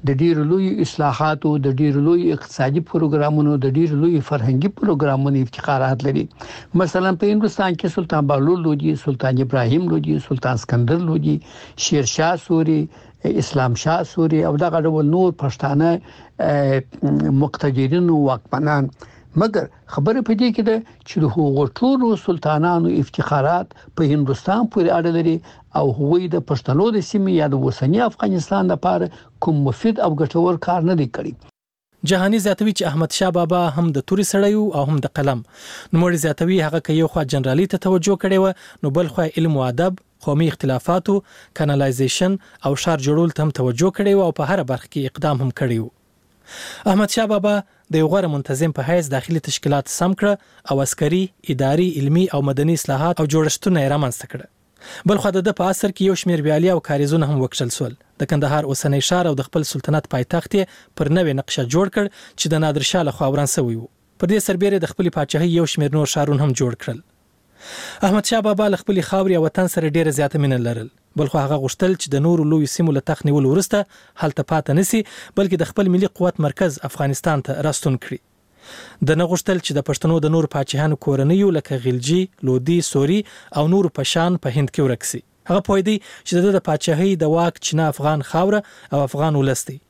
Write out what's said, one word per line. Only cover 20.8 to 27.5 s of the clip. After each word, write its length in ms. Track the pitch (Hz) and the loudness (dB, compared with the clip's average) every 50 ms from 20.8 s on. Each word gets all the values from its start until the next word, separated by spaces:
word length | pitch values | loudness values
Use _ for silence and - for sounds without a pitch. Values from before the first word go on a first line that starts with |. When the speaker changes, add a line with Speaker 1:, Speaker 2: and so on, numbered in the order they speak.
| 220 - - - - - | -4 -8 -20 -20 -20 -8
Speaker 1:
چې 80 | - 190 151 | -2 0 0
د 20 | 139 107 | 0 2
هغو 300 | 170 156 143 135 135 147 135 - - | 2 0 2 2 2 0 -2 -2 -2
ټولو 280 | 240 254 269 262 254 233 220 170 | 0 0 2 2 2 0 0 0
سلطانانو 720 | - - 180 147 - 151 151 151 156 175 175 170 165 170 175 165 | 0 -4 -4 -2 0 0 0 2 2 2 2 2 2 2 0 0
افتخارات 760 | 139 - - - 147 - 147 143 135 147 170 180 185 - - - - - - | -2 -2 -4 -6 -4 -2 0 0 2 2 0 0 -2 -6 -12 -20 -20 -18 -4
په 100 | - 165 143 143 | -2 0 2 2
هندوستان 500 | 151 143 131 139 - - - 190 220 240 226 - | 2 0 0 -2 -4 -2 -2 0 0 0 -2 0
پورې 160 | 214 175 170 - | 0 2 2 2
اړه 140 | 170 160 170 165 | 2 0 0 0
لري 180 | 165 165 165 160 165 - - - - - _ - 156 | 0 0 0 0 -2 -4 -12 -20 -20 -20 _ -4 -2
او 100 | 143 139 120 123 | 0 0 0 0
هغوی 320 | 147 143 165 175 185 180 156 | 0 2 2 2 2 0 -2
د 100 | 170 131 - | -4 -2 -2
پښتنو 380 | 156 120 - - 135 147 196 233 226 | -4 -4 -2 0 0 2 2 2 2
د 100 | 214 165 - | 0 -2 -2
سیمې 260 | - 208 196 190 185 165 | -2 -2 0 2 2 2
یا 60 | 151 143 | 2 2